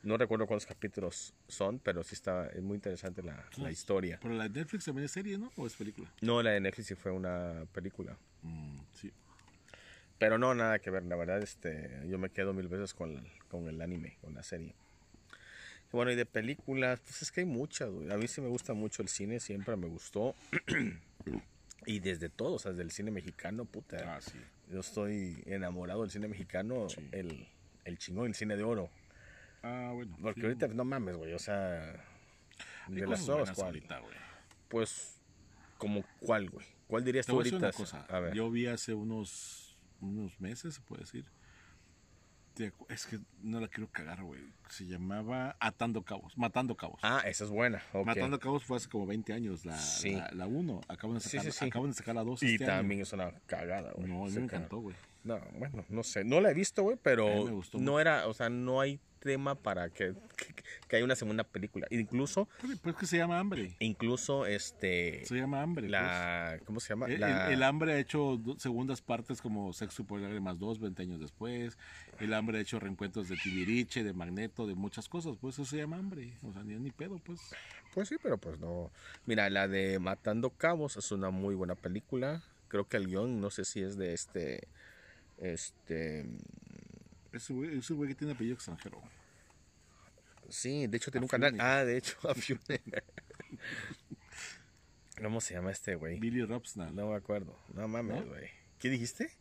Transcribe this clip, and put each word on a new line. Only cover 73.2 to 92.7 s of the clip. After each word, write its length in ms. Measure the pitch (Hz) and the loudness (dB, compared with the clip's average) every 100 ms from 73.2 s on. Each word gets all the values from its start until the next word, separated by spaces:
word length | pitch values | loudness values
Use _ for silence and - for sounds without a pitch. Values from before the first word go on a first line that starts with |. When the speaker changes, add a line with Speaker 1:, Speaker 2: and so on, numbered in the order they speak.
| 92 | -2
Speaker 2:
de 80 | 90 | -2
Timbiriche, 640 | 98 92 90 117 120 - | 0 0 4 4 4 0
de 100 | 107 | 0
Magneto, 540 | 90 87 92 110 - 110 | -2 -4 -2 -4 -2 -2
de 80 | |
muchas 340 | 95 101 - - | 0 -2 -4 -6
cosas. 280 | 175 165 107 | -4 -4 -4
Pues 140 | 127 | -6
eso 100 | 131 131 | -4 -4
se 100 | 151 | -2
llama 220 | 151 170 | -2 -4
Hambre. 380 | 196 170 120 117 | -4 -6 -10 -10
O 100 | 127 | -10
sea, 120 | 98 | -8
ni, 100 | 104 | -6
ni 160 | 107 135 | -4 -6
pedo, 300 | - 170 190 | -6 -6 -6
pues. 180 | - 170 - - - - - | -8 -12 -12 -14 -14 -16 -6
Speaker 1:
Pues 140 | - 202 | -2 0
sí, 80 | 311 | 0
pero 180 | - 120 | 2 0
pues 200 | - 78 | 0 -6
no. 320 | 82 87 85 - - - | -4 -2 -4 -10 -18 -10
Mira, 240 | - 110 101 | 2 6 6
la 180 | 98 98 | 6 6
de 320 | 95 95 95 | 6 4 4
Matando 500 | 90 98 - 110 123 | 2 0 2 2 2
Cabos 460 | - 165 170 147 - | 4 4 4 0 -2
es 160 | - | -2
una 180 | 101 95 | 0 2
muy 240 | 95 98 | 2 2
buena 220 | 95 90 90 | 2 0 0
película. 640 | 90 98 - 127 131 165 - - - | -2 -2 0 0 0 -2 -8 -20 -2
Creo 220 | 101 101 | 0 2
que 80 | 113 | 2
el 100 | 95 | 2
guión, 340 | 95 120 117 | 2 2 2
no 100 | 101 | 0
sé 140 | - | -2
si 180 | 95 107 | -4 -2
es 140 | 95 101 | -2 0
de 180 | 92 | 0
este, 520 | 85 - 92 76 52 - - - - - - - - | -2 -2 -2 -2 -4 -10 -18 -20 -20 -20 -20 -20 -6
este 880 | 92 82 - - - 80 80 76 65 53 50 - 50 50 - - - - - | -4 -4 -6 -12 -4 -2 -2 -4 -6 -8 -12 -16 -18 -18 -18 -20 -20 -20 -14
Speaker 2:
Ese 200 | 120 - | -12 -6
güey, 240 | 131 156 143 | -4 -2 -2
ese 160 | 117 | 0
güey 140 | 156 143 | 0 0
que 40 | |
tiene 200 | 135 151 | 0 -2
apellido 200 | 135 113 | 0 0
extranjero. 460 | 123 - 165 - - 113 - - - - - - - - - - - - - - | -2 -6 -8 -8 -12 -16 -20 -20 -20 -20 -20 -20 -20 -20 -20 -20 -20 -20 -20 -10
Speaker 1:
Sí, 380 | - 127 143 127 | -4 -2 0 2
de 100 | 117 | 0
hecho 120 | - | 0
tiene 140 | 131 | 0
un 60 | 127 | 2
Speaker 2:
Afune. 160 | 127 139 113 | 6 6 6
Speaker 1:
canal. 40 | 120 135 | 6 6
Ah, 40 | |
de 120 | 127 123 | 6 2
hecho, 180 | - - | 0 -2
<laughs> 60 | - | 2
Afune. 520 | 127 - 131 - | 2 2 -2 0